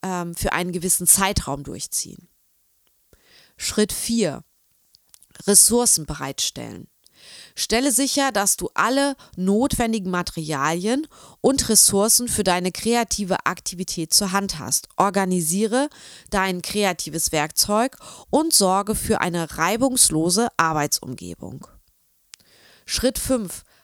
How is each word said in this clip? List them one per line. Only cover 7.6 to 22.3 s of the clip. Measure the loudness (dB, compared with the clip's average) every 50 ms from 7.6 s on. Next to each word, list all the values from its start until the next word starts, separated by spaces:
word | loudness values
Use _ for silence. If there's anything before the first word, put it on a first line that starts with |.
| -4 0 0 2 2 2
sicher, | 2 2 0 2 2 0 0 2
dass | 2 0 0 0 0 -2
du | -4 -4 0
alle | 0 2 2 2 2 2 0 -2 -4 -10 -14 -8 -2
notwendigen | 0 2 2 2 2 2 2 0 0 0 0 -2 -2 -2
Materialien | -2 -2 -4 -4 -6 -8 -6 -4 -4 -2 0 0 0 0 0 0 0 0 -2 -6 -12 -20 -20 -20 -10 _
und | 2 2 2 2 2 2
Ressourcen | 4 6 6 6 4 4 4 4 2 2 0 0
für | -2 0 2
deine | 2 2 2 0 -2
kreative | -4 -2 0 0 2 2 2 0 -2 -4 -2 -2 -2 0 0
Aktivität | -2 -4 -2 -6 -8 -8 -6 -8 -6 -6 -6 -2 2 2
zur | 2 2 2 0
Hand | -2 -2 -2 -6 -8
hast. | -4 -2 -2 -4 -4 -4 _ 2
Organisiere | 2 2 4 2 2 2 2 0 0 0 0 0 0 2 2 0 0 0 -4 -10 -20 -20 -20 -20 -10 -4
dein | 0 0 0 0 -2 -4
kreatives | -6 -4 -2 0 0 0 0 -2 -6 -8 -4 -4 -2 0
Werkzeug | 0 0 -2 0 0 -2 0 2 2 2 2 0 -2 -8 -16 -20 -20 -20 -6 0
und | 2 2 2 2 2
sorge | 2 4 4 2 2 0 -2 -4
für | -4 -2 -2 0 0
eine | 0 0 -2 -2 -4 -4 -2 -2
reibungslose | 0 0 2 2 0 0 2 2 2 2 2 2 0 2 2 2 0 0 0 0
Arbeitsumgebung. | 0 2 2 0 0 0 -2 -4 -6 -8 -12 -12 -12 -14 -14 -14 -14 -14 -14 -14 -16 -20 -20 -20 _ _ _ _ _ _ _ _ _ _